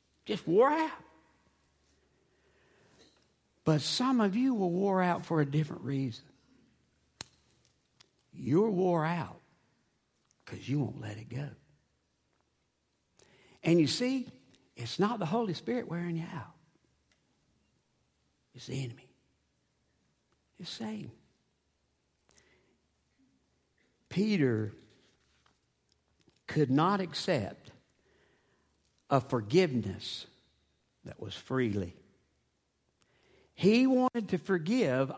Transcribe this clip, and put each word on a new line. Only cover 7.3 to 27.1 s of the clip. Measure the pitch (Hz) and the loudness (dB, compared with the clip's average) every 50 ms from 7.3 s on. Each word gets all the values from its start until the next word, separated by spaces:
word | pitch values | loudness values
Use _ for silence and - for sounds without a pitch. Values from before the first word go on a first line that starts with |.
| _ _ _ _ _ _ _ _ _ _ _ _ _ _ _ _ _ _ _ _ - - | _ _ _ _ _ _ _ _ _ _ _ _ _ _ _ _ _ _ _ _ -16 -8
You're | 135 - 143 170 214 226 | -2 2 4 4 4 2
wore | 202 175 190 185 175 165 151 | 2 0 2 2 2 2 2
out | 160 175 175 127 - - - - _ _ _ _ _ _ _ _ _ _ _ _ _ _ _ _ _ _ _ _ | 0 -2 -2 -4 -8 -10 -16 -20 _ _ _ _ _ _ _ _ _ _ _ _ _ _ _ _ _ _ _ _
'cause | - - 95 - - | -18 -16 -12 -6 -4
you | 131 147 | -2 -2
won't | 135 107 123 - | -2 -2 -4 -8
let | 117 104 104 | -10 -10 -10
it | 104 113 - | -12 -12 -10
go. | 113 127 143 139 - - _ _ _ _ _ _ _ _ _ _ _ _ _ _ _ _ _ _ _ _ _ _ _ _ _ _ _ _ _ _ _ _ - - _ _ _ - - - - | -10 -8 -8 -10 -12 -16 _ _ _ _ _ _ _ _ _ _ _ _ _ _ _ _ _ _ _ _ _ _ _ _ _ _ _ _ _ _ _ _ -20 -20 _ _ _ -20 -18 -4 2
And | 165 165 175 | 4 6 6
you | 156 | 6
see, | 131 - - 247 254 262 269 254 - - - _ _ - _ _ _ _ | 4 2 0 0 0 -2 -2 -4 -8 -12 -20 _ _ -20 _ _ _ _
it's | - 120 117 - - | -12 -10 -8 -2 0
not | 185 208 240 220 | 0 0 0 -2
the | 190 | -4
Holy | 151 175 233 233 208 165 | -2 0 0 0 -2 -4
Spirit | - - - 233 254 - - | -6 -6 -6 -4 -4 -6 -6
wearing | 165 170 175 175 170 | -8 -6 -6 -6 -6
you | 165 165 170 - | -6 -6 -8 -10
out. | 160 113 - - _ _ _ _ _ _ _ _ _ _ _ _ _ _ _ _ _ _ _ _ _ _ _ _ _ _ _ _ _ _ _ _ _ _ _ _ _ _ _ - | -12 -12 -14 -18 _ _ _ _ _ _ _ _ _ _ _ _ _ _ _ _ _ _ _ _ _ _ _ _ _ _ _ _ _ _ _ _ _ _ _ _ _ _ _ -20
It's | 131 - | -18 -12
the | - 131 135 135 | -8 -8 -6 -6
enemy. | 123 117 - - - _ _ _ _ _ _ _ _ _ _ _ _ _ _ _ _ _ _ _ _ _ _ _ _ _ _ _ _ _ - | -8 -10 -12 -18 -20 _ _ _ _ _ _ _ _ _ _ _ _ _ _ _ _ _ _ _ _ _ _ _ _ _ _ _ _ _ -18
It's | 185 - | -14 -14
Satan. | - - 226 214 220 208 165 117 - - _ _ _ _ _ _ _ _ _ _ _ _ _ _ _ _ _ _ _ _ _ _ _ - _ _ _ _ _ _ _ _ _ _ _ _ _ _ _ _ _ _ _ _ _ _ _ _ _ _ _ _ _ _ _ _ _ - | -10 -8 -8 -8 -8 -8 -10 -12 -16 -18 _ _ _ _ _ _ _ _ _ _ _ _ _ _ _ _ _ _ _ _ _ _ _ -20 _ _ _ _ _ _ _ _ _ _ _ _ _ _ _ _ _ _ _ _ _ _ _ _ _ _ _ _ _ _ _ _ _ -6
Peter | - 175 202 214 214 185 143 131 117 107 107 107 - - - - _ _ _ _ _ _ _ _ _ _ _ _ _ _ _ _ _ _ _ _ _ _ _ _ _ _ _ _ _ _ _ | -2 -2 0 2 2 4 4 2 2 0 -2 -4 -8 -12 -20 -20 _ _ _ _ _ _ _ _ _ _ _ _ _ _ _ _ _ _ _ _ _ _ _ _ _ _ _ _ _ _ _
could | - - 156 151 123 | -4 0 2 2 4
not | 127 143 160 180 202 196 | 4 4 4 4 2 0
accept | 190 170 | -2 -4